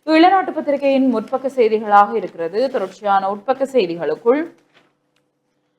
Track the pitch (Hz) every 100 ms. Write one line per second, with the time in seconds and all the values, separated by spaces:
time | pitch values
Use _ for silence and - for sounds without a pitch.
0 | - 320 349 381 - 277 294 285 277 269
1 | 262 220 208 262 262 262 220 214 220 202
2 | 208 226 180 165 165 202 262 262 196 -
3 | 208 196 196 208 202 269 269 262 180 170
4 | 151 151 233 277 339 _ _ _ _ _
5 | _ _ _ _ _ _ _